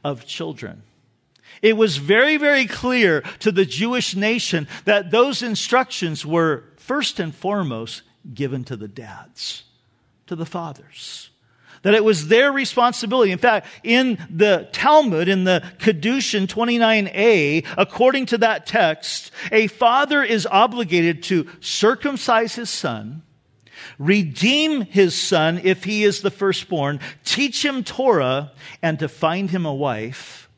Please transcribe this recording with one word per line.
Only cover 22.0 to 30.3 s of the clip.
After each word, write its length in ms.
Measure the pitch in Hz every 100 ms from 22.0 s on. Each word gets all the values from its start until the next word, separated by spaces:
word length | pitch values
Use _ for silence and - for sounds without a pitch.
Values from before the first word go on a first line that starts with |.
| 285 269 - 226 226 -
his 140 | 233
son, 520 | - 143 113 107 156 _ _ _ _ _ - - -
redeem 800 | 143 208 165 120 220 285 311 294
his 320 | 196 196 185
son 460 | - - 170 156 175
if 220 | 185 185
he 180 | 185 214
is 200 | 208 202
the 80 | 196
firstborn, 680 | - 196 185 - 170 139 143 - -
teach 400 | - - 285 -
him 200 | 294 262
Torah, 680 | - - 262 185 127 135 147 - - -
and 160 | 165 156
to 100 | 151
find 420 | - 160 180 196
him 140 | 185
a 100 | 160
wife 760 | 139 143 107 113 131 -